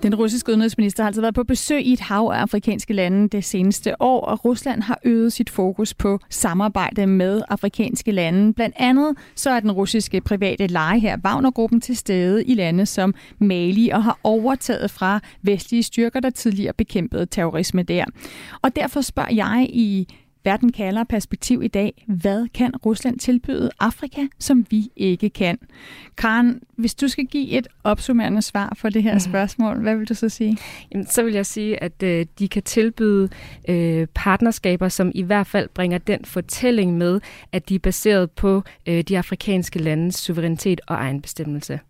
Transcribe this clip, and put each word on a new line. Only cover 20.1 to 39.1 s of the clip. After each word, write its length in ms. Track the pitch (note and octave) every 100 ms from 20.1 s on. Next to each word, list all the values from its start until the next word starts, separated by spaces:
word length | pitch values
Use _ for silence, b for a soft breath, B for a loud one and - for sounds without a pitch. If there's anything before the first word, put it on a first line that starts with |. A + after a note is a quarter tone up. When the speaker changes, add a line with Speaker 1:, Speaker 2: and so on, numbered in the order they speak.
| b b _
Speaker 1:
Verden 280 | - G3+ A#3+
kalder 320 | - G3 G#3
perspektiv 600 | A#3 A3 - F#3+ - B3
i 40 | -
dag, 360 | G3 G#3 - -
hvad 400 | F#3+ F3+ G3+ A#3
kan 220 | - B3 C4 A3
Rusland 340 | A3 B3+ B3
tilbyde 500 | - B3 - C4+ - -
Afrika, 420 | A3 - C#4 - C#4+ _
som 260 | - C4 G#3+
vi 180 | G#3+ G#3+ -
ikke 340 | F#3+ F3+ G#3+
kan? 280 | - F#3 A3 - B B B B -
Karen, 420 | A3+ A3+ A#3+ A#3+ - -
hvis 180 | A#3 -
du 120 | C#4
skal 180 | - C4+
give 240 | D4 C4+
et 180 | - A#3+ _
opsummerende 580 | G#3+ G#3 - A#3+ G#3+ G#3
svar 360 | - G3+ G3+ G#3
på 80 | A3
det 140 | G#3+
her 80 | G#3+
Speaker 2:
Mhm. 80 | G#3
Speaker 1:
spørgsmål, 600 | F#3 F#3+ G3+ - A3 -
hvad 140 | G#3+ A3
vil 140 | G#3+
du 40 |
så 160 | A3 A3+
sige? 280 | - A3 G#3+ B B B
Speaker 2:
Jamen, 160 | G3+ F#3+
så 160 | -
vil 100 | A#3
jeg 120 | G#3 G3
sige, 380 | - G#3+ G#3+
at, 200 | F3 -
øh, 220 | F#3+ E3+ E3+ -
de 80 | G3+
kan 160 | G#3
tilbyde, 640 | - - A3 A3 A3 G3+ F#3+ B B B -
øh, 380 | F3 E3+ D#3+ E3 -
partnerskaber, 760 | - F#3+ A#3 A3 F#3+ F3+ F#3
som 220 | - F#3 -
i 60 |
hvert 260 | F3+ G#3 F#3+
fald 220 | G#3 -
bringer 240 | - F3+ F3
den 280 | - G#3 -
fortælling 720 | - E3+ - B3+ A#3 F#3 E3+
med, 240 | F3 F#3 B B B
at 180 | F#3+ -
de 60 | F#3+
er 40 |
baseret 520 | F#3+ F#3 G#3+ G3+ F3+
på, 320 | - G3+ G3 F#3+ B -
øh, 140 | E3+
de 160 | E3